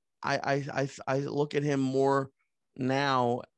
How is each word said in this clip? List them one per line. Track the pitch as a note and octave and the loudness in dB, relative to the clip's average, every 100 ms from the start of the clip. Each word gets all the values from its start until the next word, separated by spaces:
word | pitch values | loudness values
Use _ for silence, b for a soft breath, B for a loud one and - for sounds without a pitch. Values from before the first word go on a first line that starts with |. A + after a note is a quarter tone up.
| _ _ | _ _
I, | - C#3 | -2 -2
I, | - C#3 C#3 - | 0 -2 -2 -4
I, | C#3 - - | -4 -4 -2
I | C3+ | -2
look | C#3+ C#3+ D3 C#3+ | -2 -2 0 0
at | |
him | D3 C#3 | 0 0
more | C3+ C3 C3+ C#3 C3+ _ _ _ _ - | 2 2 4 2 0 _ _ _ _ -4
now | B2+ C3+ C#3+ C3 A#2+ B2+ - | -2 0 2 2 2 0 -6